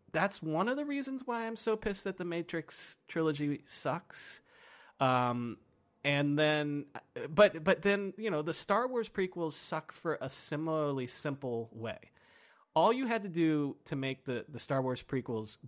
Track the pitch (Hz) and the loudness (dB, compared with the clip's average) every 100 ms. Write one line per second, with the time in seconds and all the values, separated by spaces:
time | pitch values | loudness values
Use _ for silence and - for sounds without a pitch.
0 | _ 160 196 - 160 156 214 277 294 285 | _ 0 0 0 -2 0 0 0 -2 -4
1 | 269 269 254 233 226 226 - 214 214 196 | -4 -6 -4 -4 -4 -2 0 0 -2 -4
2 | 196 190 180 170 170 165 151 - - - | -4 -4 -2 -4 -2 -6 -6 -10 -14 -16
3 | - 165 160 143 147 143 - - 139 160 | -6 0 2 2 0 -2 -6 -6 -2 -2
4 | - - - - _ - - - - - | -6 -16 -16 -18 _ -20 -20 -20 -14 0
5 | 131 127 123 120 120 - _ _ _ _ | 4 4 2 0 -4 -8 _ _ _ _
6 | 143 143 143 147 151 151 147 147 135 - | 0 2 2 4 4 4 0 -4 -6 -14
7 | - - 139 160 208 165 160 170 202 202 | -12 -8 0 6 6 6 0 2 2 2
8 | 196 190 220 151 156 160 - 202 254 247 | -2 -4 -2 0 -2 -2 0 0 0 -2
9 | 220 - 185 180 160 143 - 160 - - | -2 -2 -2 -2 -4 -4 -6 -6 -6 -6
10 | 170 151 131 - - 151 160 156 147 139 | -4 -2 -4 -8 -6 -4 0 2 2 0
11 | 123 - 147 135 131 117 113 113 110 - | -4 -4 -4 -4 -4 -4 -4 -6 -8 -8
12 | - _ _ - - _ _ 156 190 247 | -14 _ _ -20 -20 _ _ 4 6 6
13 | 254 226 202 165 160 151 143 - - 143 | 2 0 0 4 4 4 2 -4 -4 -2
14 | 135 131 - 120 - 127 - 135 131 127 | -2 -4 -4 -4 -6 -8 -2 0 0 -2
15 | - 135 131 113 107 - | -2 -4 -2 -4 -4 -10